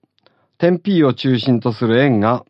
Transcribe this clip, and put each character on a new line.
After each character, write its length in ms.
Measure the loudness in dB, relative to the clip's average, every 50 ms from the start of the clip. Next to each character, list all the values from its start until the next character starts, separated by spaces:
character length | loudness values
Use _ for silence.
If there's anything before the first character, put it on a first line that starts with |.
| _ _ _ _ _ _ _ _ _ _ _ _
点 200 | 0 0 0 0
P 240 | -2 -2 0 2 2
を 120 | 2 0
中 240 | -2 -2 -2 -2 -2
心 220 | 0 0 -2 0
と 120 | -2 -4 -4
す 140 | -4 -2
る 120 | 0 0 2
円 200 | 2 2 0 0
が 240 | 0 0 -2 -4 -6 _